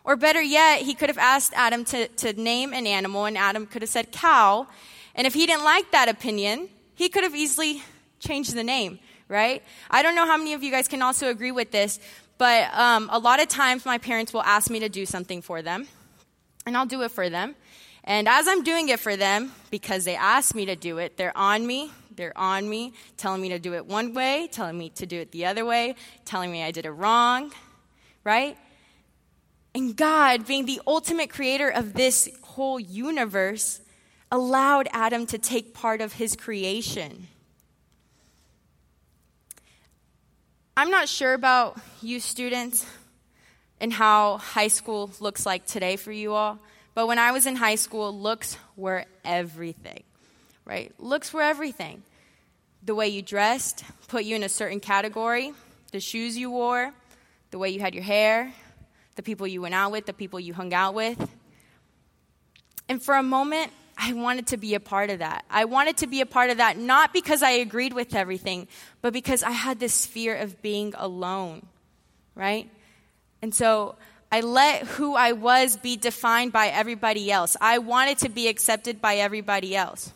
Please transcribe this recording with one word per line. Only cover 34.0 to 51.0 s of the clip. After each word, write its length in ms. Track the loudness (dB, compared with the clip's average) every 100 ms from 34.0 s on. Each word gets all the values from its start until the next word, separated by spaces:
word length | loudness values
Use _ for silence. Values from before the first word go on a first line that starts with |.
| _ _ -4
allowed 560 | -2 2 2 4 4 2
Adam 340 | 0 0 0 -4
to 100 | -4
take 380 | -2 -4 -6
part 260 | -6 -4 -2
of 140 | -4
his 220 | -6 -6 -6
creation. 880 | -6 -6 -4 -4 -6 -8 -10 -14 -20 _ _ _ _ _ _ _ _ _ _ _ _ _ _ _ _ _ _ _ _ _ _ -20 _ _ _ _ _ _ _ _ _ _ _
I'm 160 | 0 2
not 200 | 2 2
sure 240 | 0 0
about 440 | 2 4 4 2 -4 -18 -16
you 200 | -10 -8
students 680 | -8 -6 -4 -4 -4 -4 -6 -14 _ _ _ _ _ _ _ -8
and 140 | -4
how 460 | 2 6 6 4 0
high 300 | -4 0 2
school 420 | 0 -2 -6 -8 -6
looks 240 | -8 -4
like 220 | -4 -4 -4
today 300 | -4 -2 -4
for 160 | -6
you 200 | -10 -4
all, 260 | -2 -2 -6 _ _ _
but 120 | -2 0
when 120 | 4
I 140 | 4
was 120 | 4
in 120 | 0 2
high 180 | 0
school, 440 | 0 -2 -6 -8 -4
looks 380 | -4 -4 -6 -12 -16
were 300 | -10 -4 -4 -6 _
everything, 800 | -4 -4 -4 -10 -14 -14 -18 -20 _ _ _ _ _ _
right? 280 | -12 -10 -12
Looks 340 | -14